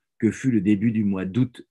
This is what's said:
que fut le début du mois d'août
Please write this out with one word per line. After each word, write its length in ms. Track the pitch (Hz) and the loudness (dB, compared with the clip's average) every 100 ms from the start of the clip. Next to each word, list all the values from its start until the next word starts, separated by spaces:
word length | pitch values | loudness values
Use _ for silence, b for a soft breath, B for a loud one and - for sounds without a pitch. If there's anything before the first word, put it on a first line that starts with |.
| _ _ | _ _
que 120 | 110 | -2
fut 200 | - 131 | 0 0
le 100 | 113 | 0
début 320 | 92 104 117 | 2 2 2
du 120 | 110 | 0
mois 200 | 101 95 | 0 -2
d'août 420 | 95 98 127 - - | -2 -2 -2 -4 -20